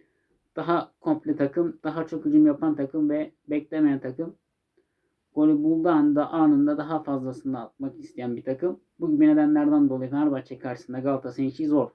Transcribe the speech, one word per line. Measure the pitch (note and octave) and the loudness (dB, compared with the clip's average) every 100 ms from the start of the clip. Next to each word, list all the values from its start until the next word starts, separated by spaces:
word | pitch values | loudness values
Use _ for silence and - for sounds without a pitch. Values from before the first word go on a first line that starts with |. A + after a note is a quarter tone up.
| _ _ _ _ _ - | _ _ _ _ _ -10
daha | D#3+ E3+ - _ | -2 -2 -2 _
komple | D#3+ D3+ D#3 D3 | -2 -2 -2 -2
takım, | C#3 F3 E3+ - | -2 0 -4 -4
daha | D#3 D#3+ D#3+ | -8 -8 -8
çok | D#3+ D3+ | -6 2
hücum | D3+ D3+ | 6 6
yapan | C#3+ D#3+ D3 | 4 -2 -2
takım | C3+ D#3 D3+ | -4 -2 -2
ve | D3 D3+ _ - | -2 -6 _ -6
beklemeyen | D3+ D3+ D#3+ D3+ C3+ | -6 -6 0 0 0
takım. | C3 C3 E3 - _ _ _ _ _ _ _ _ _ - | -6 -8 -10 -12 _ _ _ _ _ _ _ _ _ 0
Golü | D3+ D3 | 2 4
bulduğu | D#3 E3 E3+ | 2 2 2
anda | D#3 D3 C#3+ C#3+ | 2 4 2 0
anında | E3 D#3 C#3+ D3 D3 | 2 4 4 2 0
daha | D3+ D#3+ | -4 -6
fazlasını | D#3 C#3 C3 B2 C#3 B2+ | -4 -6 -6 -8 -8 -8
atmak | A#2 - C3+ A#2+ | -10 -10 -12 -12
isteyen | - - B2 A#2+ | -18 -10 -8 -8
bir | |
takım. | - C3 F3+ - _ - | -6 -4 -4 -6 _ -8
Bu | E3 | -2
gibi | D3 D3+ | 4 6
nedenlerden | D3+ D3+ D3+ D3 D3 C#3+ | 6 4 2 2 4 2
dolayı | C3 B2+ | 0 -4
Fenerbahçe | C#3+ D3+ C3+ - B2 | -2 -2 -2 -8 -12
karşısında | C3 B2 - B2+ | -10 -10 -10 -6
Galatasaray'ın | C3+ C3+ B2+ B2 C3 | -4 -4 -6 -6 -6
işi | B2+ D#3 | -4 0
zor. | D3 B2 | 2 0